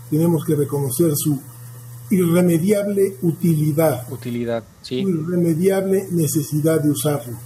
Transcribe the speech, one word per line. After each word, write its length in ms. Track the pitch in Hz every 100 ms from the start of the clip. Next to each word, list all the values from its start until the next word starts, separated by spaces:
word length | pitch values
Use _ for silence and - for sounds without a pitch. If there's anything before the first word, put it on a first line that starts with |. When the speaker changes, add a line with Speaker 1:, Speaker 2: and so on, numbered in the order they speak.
| -
Speaker 1:
tenemos 360 | 151 170 160
que 100 | -
reconocer 580 | 147 135 143 135 - 170 147
su 220 | 156 139 - - - - - - -
irremediable 1040 | 185 175 170 180 165 185 208 202 196 196 -
utilidad. 880 | 175 147 170 156 156 151 156 120 -
Speaker 2:
Utilidad, 520 | 120 123 120 117 117 110 -
sí. 200 | - 127
Speaker 1:
Su 60 | 190
irremediable 1000 | 165 160 175 170 156 190 190 190 190 190
necesidad 680 | 170 151 156 143 151 156 160
de 100 | 147
usarlo. 460 | 139 151 143 120 113